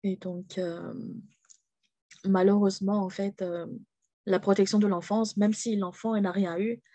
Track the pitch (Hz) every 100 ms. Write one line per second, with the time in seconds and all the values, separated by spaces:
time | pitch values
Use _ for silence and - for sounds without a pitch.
0 | 196 185 185 180 185 - 180 170 170 170
1 | - - - _ _ _ _ _ _ _
2 | _ - 190 190 185 208 202 196 196 208
3 | 190 190 196 196 185 170 165 - - _
4 | _ _ - 190 - 196 196 214 208 175
5 | - 214 220 - 208 214 233 214 185 -
6 | 220 214 196 185 185 170 214 233 _